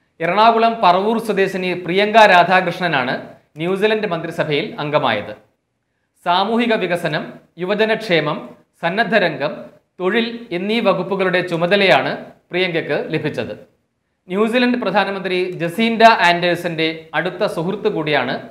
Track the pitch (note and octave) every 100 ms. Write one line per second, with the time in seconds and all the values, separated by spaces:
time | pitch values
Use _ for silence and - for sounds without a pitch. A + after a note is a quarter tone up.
0 | _ - E3 G3 A3+ A3+ A3+ A3+ F#3 F3+
1 | G#3 A3+ G#3+ F#3+ F#3+ F#3+ F#3 F3 D#3+ F#3+
2 | G#3 A3 G#3 F3 E3+ F#3 E3+ E3 F3 C#3+
3 | B2+ F3+ - - _ D3 E3+ F#3+ G#3+ A3
4 | G3+ E3+ E3 E3 D3 C#3+ A3+ - D3 C#3+
5 | C3 G#2+ G2+ - _ _ _ _ _ _
6 | _ _ F3+ F3+ G3+ A#3 B3 G#3+ F3+ F3
7 | E3+ D#3 A#3 - _ - F3+ G#3 A3 A3
8 | G3+ E3 D3 F#3 - - _ _ E3+ G3
9 | G#3 G#3+ E3+ C3+ D3 - - - _ -
10 | F3+ A3+ A3+ A#3 - F3 G3+ A#3 G3 F3
11 | F3+ F#3+ F#3 F3+ F3 E3 F3 G3+ F#3+ C#3+
12 | C#3 A#3 - - _ F3+ F3+ D#3+ C#3+ D#3+
13 | - D3+ D3+ B2 A2 G#2 - _ _ _
14 | _ _ - F#3 A3 B3 B3 A#3+ F#3+ G3+
15 | G3 G3 F#3 F3+ F#3 D#3+ E3+ E3+ A3+ A3+
16 | A3+ E3+ F3 E3+ F3 E3+ F3 D#3+ D#3+ D#3+
17 | - D3+ F3 F3+ G#3+ F3 E3 G#3 G#3 E3
18 | D3+ C#3+ B2+ C3+ -